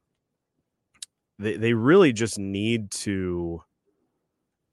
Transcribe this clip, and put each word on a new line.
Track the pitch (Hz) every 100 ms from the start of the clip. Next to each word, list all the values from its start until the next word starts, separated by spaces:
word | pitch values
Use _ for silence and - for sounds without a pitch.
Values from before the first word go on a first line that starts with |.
| _ _ _ _ _ _ _ _ _ - - _ _ -
they, | 104 101
they | 113
really | 113 120 190 165
just | 107 113 -
need | 98 98 110 117 101
to | - 107 98 92 87 85 82 - _ _ _ _ _ _ _ _ _ _